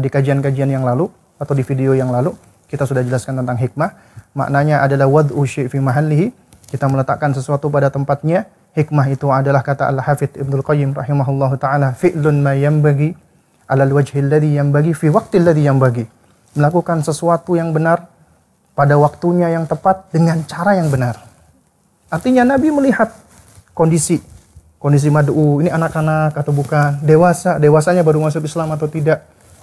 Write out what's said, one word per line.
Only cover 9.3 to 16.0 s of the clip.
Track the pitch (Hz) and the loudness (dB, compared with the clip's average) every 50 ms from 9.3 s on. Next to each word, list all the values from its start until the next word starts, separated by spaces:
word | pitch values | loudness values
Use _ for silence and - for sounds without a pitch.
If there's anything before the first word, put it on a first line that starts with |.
adalah | 131 135 135 139 139 135 - | 0 0 2 2 2 0 0
kata | 147 139 - 139 135 | 0 -4 -2 -2 -2
Al-Hafidh | 135 131 123 151 143 - 139 - - - 139 | -2 -2 -2 -2 -2 -2 -2 -6 -6 -8 -6
Ibnul | 139 139 135 | -4 -4 -4
Qayyim | - - 151 147 139 135 | -2 0 0 0 0 -2
rahimahullahu | 139 143 120 143 143 143 131 135 135 135 135 131 139 | -4 -6 -4 -2 -2 -2 0 -2 -2 -2 0 -2 -2
taala, | 131 143 135 143 143 139 131 123 | -2 -2 -2 0 0 0 -2 -2
"Fi'lun | - 180 175 170 156 147 156 147 143 143 | 0 -2 -2 0 0 0 0 2 2 2
ma | 139 139 | 0 0
yanbaghi | 139 143 147 156 151 147 151 143 135 151 160 185 - _ _ _ _ _ _ _ _ _ | 0 0 0 2 2 2 2 2 2 0 -2 -4 -8 _ _ _ _ _ _ _ _ _
'alal | - 139 135 139 139 | -4 0 0 2 2
wajhi | 139 143 135 - - 139 | 2 0 0 0 -2 -2
alladhi | 139 139 151 156 151 151 147 | -2 2 2 2 2 2 0
yanbaghi | 143 143 143 139 147 151 170 156 | 0 0 2 2 2 2 0 0
fi | - 165 151 | 0 0 2
waqti | 160 220 226 - - 180 | 2 2 0 0 0 2
alladhi | 170 175 156 151 147 | 4 4 4 4 2
yanbaghi." | 143 135 135 131 127 117 120 | 2 2 4 2 2 0 -2